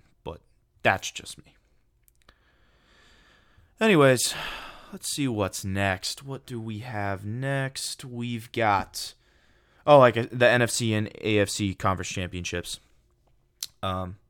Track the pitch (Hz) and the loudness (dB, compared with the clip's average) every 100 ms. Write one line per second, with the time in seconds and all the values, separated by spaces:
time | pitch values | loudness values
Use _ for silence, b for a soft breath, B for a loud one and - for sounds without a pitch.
0 | _ _ 76 82 _ _ _ _ 117 95 | _ _ -14 -14 _ _ _ _ 0 0
1 | - - - - - _ _ _ _ _ | -2 -12 -16 -18 -20 _ _ _ _ _
2 | _ _ b b b b b b b b | _ _ b b b b b b b b
3 | b b b b b b b - 220 170 | b b b b b b b 0 4 8
4 | 139 123 - B B B B B B 196 | 8 6 2 B B B B B B -12
5 | - - 135 107 95 - 98 98 98 92 | -8 -4 -2 0 -2 -4 -4 -2 0 -2
6 | - - 135 135 - 120 113 107 127 107 | -6 -10 -12 -14 -12 -10 -8 -10 -8 -6
7 | 101 98 104 117 135 139 135 - - - | -6 -6 -6 -6 -4 -4 -4 -8 -10 -10
8 | 135 120 120 117 113 120 110 98 95 - | -12 -8 -6 -8 -6 0 2 2 0 -10
9 | - b b b b b b b - 147 | -12 b b b b b b b 6 10
10 | 123 113 120 123 120 120 117 - 113 107 | 8 6 -2 4 4 6 2 0 -2 -2
11 | 107 - - 107 98 - 101 90 101 92 | -4 -6 0 2 2 0 -4 -2 -2 -2
12 | 90 - 90 90 87 87 - - _ _ | -4 -6 -6 -8 -6 -8 -8 -12 _ _
13 | _ _ _ _ _ _ - _ 95 92 | _ _ _ _ _ _ -16 _ -6 -6
14 | 92 98 | -8 -12